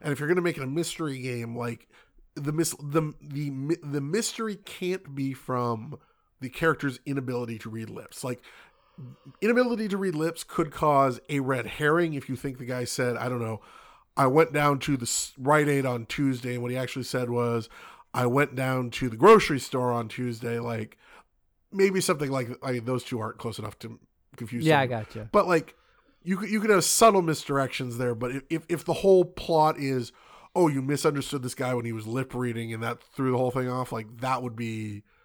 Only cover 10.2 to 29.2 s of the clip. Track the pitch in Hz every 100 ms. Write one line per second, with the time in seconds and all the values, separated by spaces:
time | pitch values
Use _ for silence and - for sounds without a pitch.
10.2 | 160 165 - - 160 - 156 139 135 120
11.2 | - 143 131 131 113 - 151 165 165 143
12.2 | - 127 139 123 123 127 120 - 123 117
13.2 | 120 123 113 110 - - - - _ -
14.2 | 135 147 165 147 147 139 - 135 117 -
15.2 | - - 131 151 147 139 131 120 113 -
16.2 | 139 127 127 123 120 127 127 135 120 131
17.2 | 123 120 120 117 113 - - - _ -
18.2 | 123 131 143 127 131 131 120 - 127 110
19.2 | 185 220 - 139 - 135 123 120 110 127
20.2 | 123 113 120 117 120 113 110 _ - -
21.2 | _ _ _ _ _ 196 196 190 180 156
22.2 | 143 135 117 127 131 123 113 127 - 120
23.2 | 110 - 117 107 107 - 113 113 _ _
24.2 | _ - 117 120 160 147 127 117 104 110
25.2 | 107 208 180 165 - - _ _ _ _
26.2 | 170 190 214 214 220 196 160 - 226 196
27.2 | 165 151 - 139 131 - 127 120 123 113
28.2 | 123 135 - 165 - 170 - 165 196 190